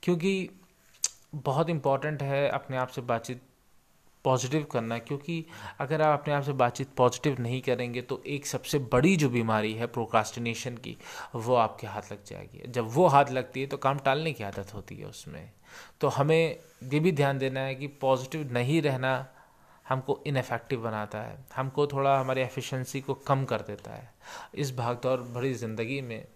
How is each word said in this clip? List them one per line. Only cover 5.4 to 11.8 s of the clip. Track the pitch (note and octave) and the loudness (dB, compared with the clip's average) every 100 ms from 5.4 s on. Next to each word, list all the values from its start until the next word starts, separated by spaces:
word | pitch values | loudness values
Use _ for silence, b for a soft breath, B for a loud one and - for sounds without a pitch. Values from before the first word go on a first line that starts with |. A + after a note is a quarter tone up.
| D#3+ B B B | -6 B B B
अगर | C#3 D#3 | -4 2
आप | D#3 C#3+ | 4 4
अपने | D3 | 2
आप | C#3+ | -2
से | C#3 | 0
बातचीत | C3+ B2 - C3 - | 4 2 2 -8 4
पॉजिटिव | B2 - D3+ B2+ | 4 6 0 0
नहीं | A#2 B2+ | -2 -2
करेंगे | B2+ A#2+ B2 B2 | 0 0 0 -6
तो | A#2+ C3+ - | -6 -8 -6
एक | C#3+ - | -6 -4
सबसे | C3 - D3 | -6 -2 -2
बड़ी | A#2+ B2 D3+ F#3+ | 2 4 6 6
जो | D3 | 4
बीमारी | A#2+ A2+ A2 G#2+ | 4 2 2 2
है | A2 A#2 | -2 -4
प्रोक्रास्टिनेशन | - A2+ A2+ G#2+ - A#2 A#2 C3 A#2 | -4 2 2 2 -4 -6 -4 -8 -10
की, | B2 A2 B B B A#2+ | -12 -14 B B B -6
वो | A2+ B2+ | 2 4
आपके | A2 - | 4 0